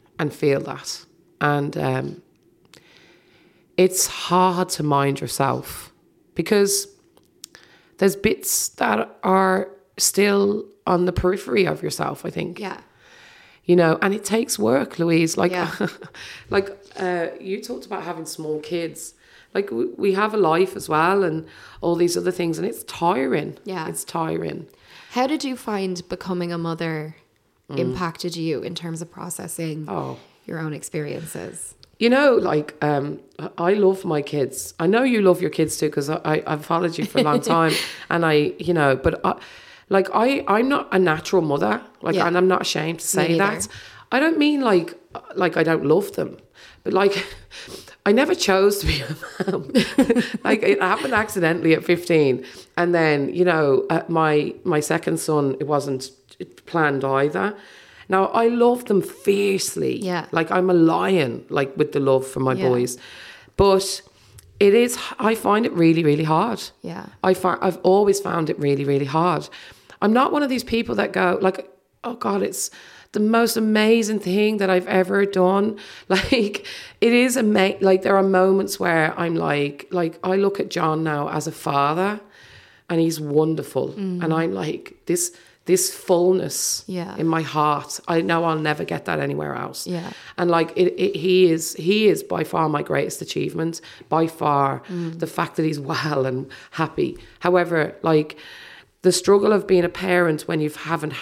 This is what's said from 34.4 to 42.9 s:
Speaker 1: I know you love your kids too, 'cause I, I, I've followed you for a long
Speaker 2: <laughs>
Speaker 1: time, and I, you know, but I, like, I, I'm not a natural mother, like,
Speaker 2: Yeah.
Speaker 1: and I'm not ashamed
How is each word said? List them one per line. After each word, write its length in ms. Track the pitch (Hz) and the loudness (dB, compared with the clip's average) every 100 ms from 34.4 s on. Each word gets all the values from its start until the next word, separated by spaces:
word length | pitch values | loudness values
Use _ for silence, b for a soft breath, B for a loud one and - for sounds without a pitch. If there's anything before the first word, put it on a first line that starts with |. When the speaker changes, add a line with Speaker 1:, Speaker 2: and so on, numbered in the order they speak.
| 123 - - - | -4 -6 -12 -2
Speaker 1:
I 80 | 165 | 2
know 160 | 226 | 4
you 200 | 269 226 | 4 4
love 180 | 185 175 | 4 4
your 80 | 170 | 0
kids 300 | - 156 - | 0 -2 0
too, 100 | 151 | -2
'cause 220 | 151 143 | -2 -4
I, 60 | 165 156 | -4 0
I, 160 | 156 - | -2 -2
I've 200 | 151 - | -6 -2
followed 320 | 165 175 160 | 0 0 -2
you 80 | - | -2
for 140 | - | 0
a 20 | |
long 180 | 160 233 | 2 2
Speaker 2:
<laughs> 140 | 233 165 | 2 2
Speaker 1:
time, 160 | 160 160 B B B | 2 0 B B B
and 160 | 170 165 | 0 2
I, 260 | 151 147 - | 2 2 -2
you 160 | 170 | -2
know, 220 | 170 143 127 | 2 2 2
but 220 | 165 - | 0 0
I, 160 | 196 - B B B B B | -2 -4 B B B B B
like, 200 | 190 185 | 0 2
I, 320 | - 247 277 - | 2 2 0 0
I'm 220 | 208 262 | 2 2
not 200 | 285 - | 0 0
a 60 | 190 | 2
natural 420 | 175 156 - 190 | 2 0 0 0
mother, 400 | 156 143 202 226 - - | 2 0 0 -2 -8 -8
like, 140 | - 185 | -2 0
Speaker 2:
Yeah. 100 | 175 | 2
Speaker 1:
and 100 | 175 | 2
I'm 120 | 185 | 4
not 120 | 180 | 2
ashamed 380 | - 156 156 | 0 -4 -4